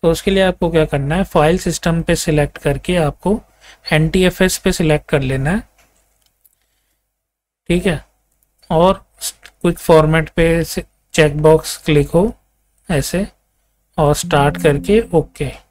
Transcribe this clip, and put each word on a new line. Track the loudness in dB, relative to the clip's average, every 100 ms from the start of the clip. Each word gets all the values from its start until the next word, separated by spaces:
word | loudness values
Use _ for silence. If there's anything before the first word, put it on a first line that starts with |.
तो | 0
उसके | 0 0
लिए | 0
आपको | 0 0 -2
क्या | 0 0
करना | -2 -2 -2
है, |
file | -2 0 2 0
system | -2 -4 -2 -2
पे | -2 -2
select | 0 0 0 -2
करके | -4 -4 -2 -2
आपको | -2 -4 -4 -4 -6 _ -20 -20 -2
एनटीएफ़एस | 0 0 2 0 0 -2 0
पे | -4
select | -2 0 -2 -2
कर | -4
लेना | -2 -4 -2
है, | -4 -6 _ _ _ _ _ _ _ _ _ _ _ _ _ _ _ _ _ _ _ _
ठीक | -2 -2
है। | -4 -8 _ _ _ _ _ _
और | 2 2 2 _ _ -14 -14 -20 _
quick | -4 -4
format | 4 4 6 0 -2
पे | 0 0 0
से | -2 -8 -12 _ _
चेक | 0 0 4
बॉक्स | 4 4 0 -10
click | 0 0 2
हो | 0 0 -4 _ _ _ _ _
ऐसे | -4 -2 -6 -6 _ _ _ _ _ _ -2
और | 0 0
start | 0 0 0 0
करके | 0 0 0 0 2
OK। | -2 -2 -8 -10 -10 _